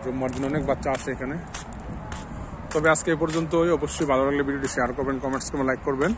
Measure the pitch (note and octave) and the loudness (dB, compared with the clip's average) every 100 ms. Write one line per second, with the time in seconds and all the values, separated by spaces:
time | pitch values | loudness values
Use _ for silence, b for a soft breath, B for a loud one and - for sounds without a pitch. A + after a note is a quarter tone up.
0 | C3 C3 C3 B2 C3+ D3+ C3+ C3+ - C3+ | -4 -2 -2 -2 0 0 0 0 0 -2
1 | - B2+ C3+ D#3 E3 - - - - - | -2 -4 -4 -6 -8 -12 -12 -12 -10 -10
2 | - - - - - - - D#3 D#3 D#3 | -8 -10 -10 -10 -10 -10 -2 2 6 4
3 | - D#3+ D#3+ D#3+ E3 E3+ E3+ D#3 D3 - | 4 2 2 2 2 4 4 4 0 0
4 | D3+ C3 C3+ C#3+ C#3 C#3 C3+ - B2 B2 | 2 4 4 2 0 0 -2 0 0 0
5 | C3+ C3+ C3+ C3 - D3 C3 C3 - C3+ | -2 -2 -2 -4 -4 -2 0 0 0 0
6 | D#3 | 2